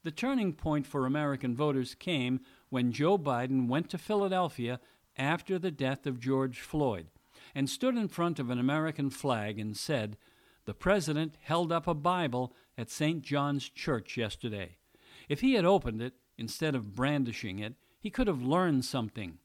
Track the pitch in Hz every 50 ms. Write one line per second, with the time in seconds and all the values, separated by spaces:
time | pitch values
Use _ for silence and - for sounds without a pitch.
0 | - 160 151 - 233 262 269 254 208 185 151 - - 156 151 147 135 - - 143
1 | 131 127 139 151 151 143 139 131 - 127 120 120 151 151 139 131 123 120 - _
2 | - 185 170 139 123 123 127 127 - - - _ _ _ 135 127 123 123 113 110
3 | 143 170 202 196 147 143 127 120 127 131 135 131 127 120 127 156 165 - - 165
4 | - - 214 202 202 190 190 185 180 160 - - 120 117 123 123 - - _ _
5 | _ _ _ - 135 143 165 170 - - 190 180 170 185 151 135 135 131 135 135
6 | - 143 131 120 117 131 135 135 135 131 123 - - - - 151 147 127 104 87
7 | 82 82 _ _ _ _ _ - - - - 139 139 135 - - 247 262 247 233
8 | 214 170 - - 170 175 160 151 131 120 127 123 123 131 143 156 156 160 151 -
9 | 143 135 131 - - 139 123 110 104 107 104 107 104 107 104 - - - 151 123
10 | 107 107 104 - _ _ _ _ _ _ _ _ _ - 104 - - 180 202 202
11 | 147 151 147 147 160 156 - - - - 160 170 175 160 170 170 156 180 165 151
12 | 143 175 185 180 170 135 120 123 127 120 - - _ _ _ - 117 - - -
13 | 151 151 170 156 131 - 143 143 143 143 143 139 - - _ - - 165 139 113
14 | 104 - - 120 113 104 - - - 117 107 101 92 80 90 _ _ _ _ _
15 | _ - - - - - 147 - 240 269 262 214 170 175 202 185 - 127 110 110
16 | 117 127 - _ _ _ _ - 113 113 - - 160 156 139 127 107 104 98 -
17 | 131 143 147 143 131 117 110 - - 104 92 101 107 110 127 _ _ _ _ _
18 | - 214 - - 254 208 165 127 120 131 151 180 185 175 147 131 123 - - 131
19 | 113 104 _ 113 101 85 80 -